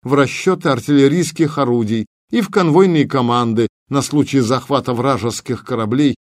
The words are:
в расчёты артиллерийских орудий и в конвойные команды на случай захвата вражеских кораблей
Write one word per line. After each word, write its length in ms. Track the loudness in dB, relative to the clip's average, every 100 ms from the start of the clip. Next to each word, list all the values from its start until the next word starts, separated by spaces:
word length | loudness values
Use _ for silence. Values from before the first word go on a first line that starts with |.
в 120 | -2
расчёты 560 | 0 0 -2 -2 0 0
артиллерийских 880 | -2 2 4 4 2 -2 -2 -2 -2
орудий 480 | 0 0 0 -2 -4 _ _
и 100 | -4
в 80 | 0
конвойные 580 | 0 2 4 4 2 0
команды 600 | 0 0 0 0 0 -2 _ -6
на 100 | -4
случай 400 | -2 0 0 0
захвата 540 | 0 -2 -2 -2 -2
вражеских 680 | -2 -2 -2 -4 -6 -8 -8
кораблей 520 | -6 -4 -2 0 0 0 _